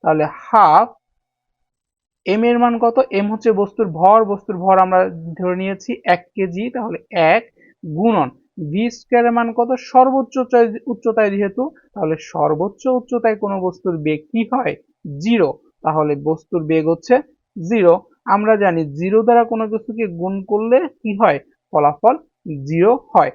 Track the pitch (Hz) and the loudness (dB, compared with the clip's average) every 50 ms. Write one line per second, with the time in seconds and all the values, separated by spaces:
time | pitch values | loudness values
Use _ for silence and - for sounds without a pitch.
0 | - - 156 156 151 151 - - - - - 220 202 160 151 175 170 - - _ | 0 0 0 0 -2 -4 -6 -12 -10 0 4 4 6 6 6 4 4 2 -4 _
1 | _ _ _ _ _ _ _ _ _ _ _ _ _ _ _ _ _ _ _ _ | _ _ _ _ _ _ _ _ _ _ _ _ _ _ _ _ _ _ _ _
2 | _ _ _ _ _ - 190 214 226 240 240 240 240 240 233 226 226 233 233 - | _ _ _ _ _ -4 -2 0 2 2 2 2 2 0 0 0 0 0 2 2
3 | - - - 196 202 208 214 220 - 233 220 190 202 202 _ - 226 190 156 160 | 0 0 0 -2 -2 -2 -4 -2 0 0 2 2 0 -4 _ -4 -4 -4 -2 2
4 | 175 190 208 226 220 196 202 202 _ - 202 175 175 190 190 190 185 185 185 185 | 4 6 6 6 4 2 -4 -8 _ -8 -8 -4 2 2 4 4 4 4 4 2
5 | 185 185 175 165 160 165 160 151 185 180 180 185 190 190 196 190 - - 233 - | 2 0 -4 -10 -14 -14 -10 -6 -4 -4 -2 -2 -4 -6 -6 -8 -8 -10 -10 -8
6 | _ - 180 175 175 _ _ - 190 180 170 185 220 247 - 254 220 220 - 156 | _ 0 0 0 0 _ _ -6 -6 -4 -4 -8 -8 -6 -6 -8 -8 -8 -10 -12
7 | _ _ - 180 165 160 180 226 233 _ _ _ _ _ _ _ - 165 151 156 | _ _ -2 0 2 2 2 0 -2 _ _ _ _ _ _ _ -14 -10 -6 -2
8 | 202 233 220 190 147 127 - _ _ _ _ - 165 147 151 196 226 240 226 - | 0 0 2 0 -2 -4 -6 _ _ _ _ -12 -10 -6 -4 -4 -4 -4 -6 -10
9 | _ _ 247 240 233 240 233 233 233 233 220 233 240 233 262 247 - - - 254 | _ _ 0 2 2 2 0 0 -2 -2 -2 -4 -2 -2 -2 -6 -6 0 4 4
10 | 254 269 262 269 254 - - 262 254 240 - 240 233 226 208 226 _ - 233 - | 4 4 2 -2 -2 -2 -4 -6 -4 0 2 2 2 2 0 -8 _ -8 -8 -4
11 | _ 233 220 226 214 208 196 202 208 196 196 - 254 311 _ _ _ _ _ 202 | _ -2 0 0 0 0 0 -2 -4 -4 -4 -6 -6 -6 _ _ _ _ _ -6
12 | 185 156 160 156 - - - 160 147 151 156 151 175 202 196 _ - 262 254 254 | -4 -4 -4 -6 -8 -10 -4 -2 0 0 0 -2 -4 -6 -6 _ -2 -2 -2 -2
13 | 247 247 247 240 233 226 214 214 214 202 196 190 180 185 180 185 _ 190 170 160 | -2 _ -6 -2 0 -2 -2 -2 -4 -6 -4 -4 -4 -6 -6 -4 _ -4 -4 -2
14 | 147 156 156 151 156 _ - 226 226 226 254 254 247 165 147 - _ _ _ _ | -2 -2 -4 -4 -6 _ -4 -4 -4 -2 -2 -2 -2 -4 -6 -8 _ _ _ _
15 | _ 151 143 139 160 220 233 226 175 139 - _ _ _ _ _ - 156 151 156 | _ -14 -12 -6 -2 0 2 2 2 0 -2 _ _ _ _ _ -6 -4 -2 0
16 | 151 151 147 143 143 151 160 160 _ _ - 175 156 151 160 160 151 160 165 165 | 0 -2 -2 -4 -2 -4 -4 -4 _ _ -6 -6 -2 0 -2 0 0 0 -2 -2
17 | - - 247 269 302 _ _ _ _ _ _ 208 165 170 233 226 190 175 165 190 | 0 0 0 0 0 _ _ _ _ _ _ -12 -6 -2 0 2 4 4 4 2
18 | - _ _ _ _ - 190 202 208 214 220 208 202 190 170 165 160 147 139 147 | 0 _ _ _ _ -2 0 0 2 2 2 2 2 0 0 0 -4 -6 -6 -6
19 | 175 190 202 220 220 233 240 240 233 226 233 220 220 214 214 214 220 - 214 226 | -4 0 0 0 2 4 4 4 2 2 -2 -6 -4 -4 -6 -8 -8 -8 -6 -6
20 | 226 196 170 165 175 185 196 196 190 - 202 208 220 226 247 262 359 294 _ _ | -6 -6 -6 -6 -6 -6 -6 -8 -6 -4 -4 -2 0 2 2 0 0 -2 _ _
21 | _ 220 202 196 220 190 143 139 - _ _ _ _ _ - 151 147 147 147 - | _ -6 -2 2 2 2 2 0 -4 _ _ _ _ _ -2 0 0 0 0 2
22 | - 220 269 320 _ _ _ _ _ - 151 143 135 139 160 165 175 208 247 285 | 2 2 2 2 _ _ _ _ _ -12 -12 -10 -8 -6 0 2 2 2 2 0
23 | - _ - 190 147 139 | -4 _ 2 2 2 2